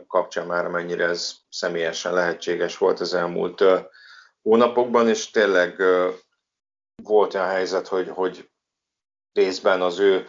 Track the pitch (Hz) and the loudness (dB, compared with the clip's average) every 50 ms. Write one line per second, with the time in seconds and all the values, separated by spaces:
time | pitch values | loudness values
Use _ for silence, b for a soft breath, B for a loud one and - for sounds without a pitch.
0 | - - - 90 87 - - 87 85 87 87 87 87 87 87 87 87 87 87 85 | -8 -4 -2 -2 -2 -2 -6 -8 -6 -4 -4 -4 -4 -4 -4 -6 -4 -4 -4 -2
1 | 87 85 87 85 - - - - _ _ - - - 87 85 85 82 80 80 - | -2 -2 -2 -4 -6 -10 -12 -14 _ _ -10 -8 -6 -4 -4 -2 -4 -4 -4 -6
2 | - 87 90 90 90 85 85 - - 90 87 85 87 85 - - 95 90 87 - | -6 -2 -2 0 0 0 -4 -4 -4 -4 -2 -2 -4 -4 -2 0 0 0 0 0
3 | 90 87 90 87 87 87 87 87 90 90 - - 101 95 92 90 - B B B | -2 -4 -2 -2 -2 -4 -4 -4 -4 -6 -2 2 4 4 4 2 0 B B B
4 | B B B B B B B _ - 110 113 117 120 117 - 123 120 120 117 117 | B B B B B B B _ 2 2 4 4 4 4 2 0 0 2 2 2
5 | 117 113 107 110 - - - 113 104 98 95 90 87 87 87 - 95 92 90 90 | 4 4 2 0 -4 -2 0 2 2 4 4 2 2 0 0 0 2 2 4 4
6 | 90 90 - - _ _ _ _ _ _ _ _ _ _ _ _ _ _ _ - | 2 0 -4 -8 _ _ _ _ _ _ _ _ _ _ _ _ _ _ _ -16
7 | - 107 107 104 95 - - 98 92 92 95 92 92 85 95 90 87 - 98 92 | -2 2 4 4 4 2 0 -2 -2 0 0 -2 -2 -2 -2 -4 -4 -2 -4 -4
8 | 90 85 76 90 92 90 87 - - _ _ _ _ _ _ _ _ _ _ _ | -4 -4 -4 -4 -4 -4 -6 -10 -16 _ _ _ _ _ _ _ _ _ _ _
9 | _ _ _ _ _ _ _ 101 95 92 92 - - 101 92 90 90 90 87 95 | _ _ _ _ _ _ _ 0 2 2 0 -2 0 0 0 2 0 -2 0 2
10 | 101 98 95 87 87 | 2 2 2 2 -2